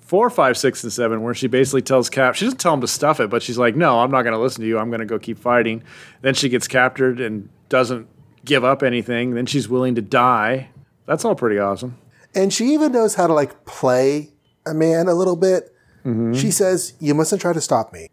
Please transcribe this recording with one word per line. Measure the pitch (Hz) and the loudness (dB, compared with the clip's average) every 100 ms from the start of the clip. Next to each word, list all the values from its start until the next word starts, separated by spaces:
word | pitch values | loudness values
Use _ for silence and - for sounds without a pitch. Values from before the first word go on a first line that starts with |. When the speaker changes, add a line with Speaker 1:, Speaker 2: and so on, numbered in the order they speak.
Speaker 1:
four, | - 185 233 | -2 0 0
five, | 240 139 120 | 2 2 2
six, | 131 123 | -2 -2
and | 120 | -8
seven, | 104 117 110 | -4 -2 -2
where | 117 123 | -4 -4
she | 131 | 0
basically | 127 135 139 | 2 2 0
tells | - 131 120 | 2 0 0
Cap, | - 131 120 | 0 0 2
she | 214 | -2
doesn't | 262 | -2
tell | 175 | 0
him | 147 | 0
to | 127 | -2
stuff | - 147 139 | -2 0 0
it, | 110 | 0
but | 117 | -2
she's | - 117 | -4 0
like, | 120 117 | 0 2
"No, | 160 120 | 2 4
I'm | 127 | 2
not | 139 | 2
gonna | 120 110 | 0 0
listen | 127 120 | -2 -4
to | 110 | -4
you. | 113 | -4
I'm | 113 | -4
gonna | 113 110 | -6 -6
go | 113 | -6
keep | - 107 | -6 -6
fighting." | 120 120 113 113 - - - _ | 0 2 2 -2 -10 -20 -20 _
Then | 131 | -2
she | 135 139 | 0 0
gets | 123 - | 0 0
captured | 127 127 127 131 123 | 2 2 2 0 0
and | 117 107 98 _ - | -6 -8 -10 _ -2
doesn't | 131 120 123 113 _ _ _ | 0 0 -4 -10 _ _ _
give | - 143 | -2 2
up | 123 139 | 2 2
anything. | 135 120 107 117 123 117 | 0 -2 -2 -4 -2 -4
Then | 123 | -2
she's | 139 107 | -4 -2
willing | 127 127 120 | 0 0 -2
to | |
die. | 98 131 127 117 107 131 131 - - _ - | 0 2 4 4 0 -2 -6 -20 -20 _ -6
That's | 156 | -2
all | 240 - | -2 0
pretty | 120 101 | 0 0
awesome. | 98 98 127 123 _ _ _ 196 | 0 -2 -8 -14 _ _ _ -2
Speaker 2:
And | 196 | 0
she | - 233 | 0 0
even | 302 302 | 2 2
knows | 247 220 - | 2 0 2
how | 175 | 2
to, | |
like, | 156 139 - - | 2 0 -6 -20
play | - 131 127 135 147 151 _ _ _ - | -2 0 4 2 0 -6 _ _ _ -6
a | |
man | 156 160 165 180 | 0 2 2 2
a | 170 | 2
little | 185 170 | 0 0
bit. | 190 180 - _ _ _ 131 | 2 0 -2 _ _ _ -4
Speaker 1:
Mm-hmm. | 113 113 | -2 -2
Speaker 2:
She | 123 139 | 0 -2
says, | 175 190 185 - - | 0 0 0 -4 -6
"You | 147 | -2
mustn't | 147 156 202 | 0 0 0
try | 180 | -2
to | 165 | -2
stop | - 127 110 | 0 0 -2
me. | 87 82 | -10 -20